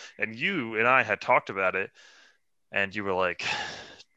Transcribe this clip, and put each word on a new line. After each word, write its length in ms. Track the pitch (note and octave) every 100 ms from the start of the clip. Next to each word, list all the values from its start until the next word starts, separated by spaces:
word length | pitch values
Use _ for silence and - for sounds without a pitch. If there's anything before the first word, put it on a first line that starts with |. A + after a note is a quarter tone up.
| - -
and 180 | G#2+ A2+
you 420 | F3+ F#3+ A2+ A2
and 100 | A#2+
I 160 | C3
had 180 | G#2+ G2
talked 280 | - C3+ -
about 260 | G2 F#2 F#2
it, 160 | G2 _ - - - _ _ _ _
and 240 | - G2 G#2
you 80 |
were 100 | G2
like, 300 | F#2 F#2 F2 - - - - - - -